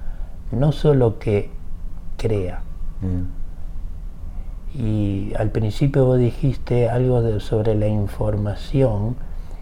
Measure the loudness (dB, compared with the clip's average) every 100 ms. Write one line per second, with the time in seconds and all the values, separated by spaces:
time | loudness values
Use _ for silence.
0 | -4 -4 -6 -8 -4 2 2 4 4 6
1 | 4 2 2 2 0 -4 -6 -4 -4 -6
2 | -4 -2 0 0 0 -4 -6 -4 -4 -2
3 | -2 -2 -2 -2 -4 -4 -6 -4 -6 -6
4 | -8 -8 -8 -8 -8 -8 -8 -4 0 0
5 | 0 0 -2 -2 -2 0 0 2 2 4
6 | 4 4 4 2 0 0 0 2 2 2
7 | 2 4 2 0 0 0 2 2 2 2
8 | 0 0 0 0 -2 -2 0 2 4 2
9 | -2 -4 -6 -6 -6 -8